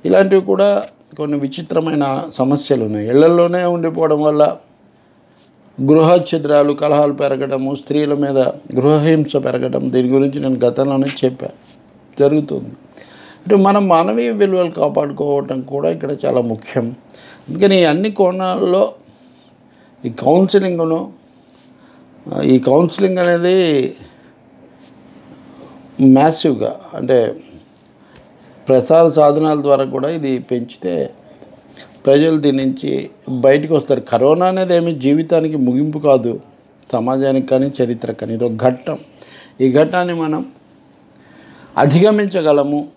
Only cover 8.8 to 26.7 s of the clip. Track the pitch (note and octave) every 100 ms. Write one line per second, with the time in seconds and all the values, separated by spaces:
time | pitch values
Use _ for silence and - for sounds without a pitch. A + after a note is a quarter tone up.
8.8 | C3+ D3+ D#3 D#3+ D3 C#3+ B2+ B2+ B2+ C3
9.8 | C3+ B2+ B2 C3+ C#3 C#3+ C3+ B2 A#2+ A#2+
10.8 | C#3 C#3 C3+ - C3 C3 - - - -
11.8 | _ _ _ - C#3+ D3+ D3 C#2 - -
12.8 | - - - - - - F3 G3 G3 G3+
13.8 | G3 E3 F3+ A3+ A#3+ G#3+ G3 F#3 F3 -
14.8 | D3 D3 D3 C#3+ D3 C#3+ C#3 C3+ C3+ C#3
15.8 | D#3+ D#3+ C#3+ C#3 C#3 B2 A#2+ A2+ - C3
16.8 | A#2 B2+ _ - - - - E3 G3 F#3+
17.8 | E3 D#3 G#3+ G3+ F#3 F#3 F#3 F#3+ F#3+ F#3
18.8 | G#3+ - _ _ _ _ _ _ _ _
19.8 | _ _ B2 A2+ B2+ E3+ F#3+ G3+ F#3 E3+
20.8 | E3 D#3+ F#3+ - _ _ _ _ _ _
21.8 | _ - _ - - - C#3+ B2+ C3 C#3
22.8 | E3+ - F#3+ F3+ F3 E3+ F3 F#3+ F3 C#3+
23.8 | C3 - - _ _ _ _ _ - _
24.8 | - - - - - - - - - -
25.8 | - - C3+ C3 D#3 D#3+ E3 A#2 A2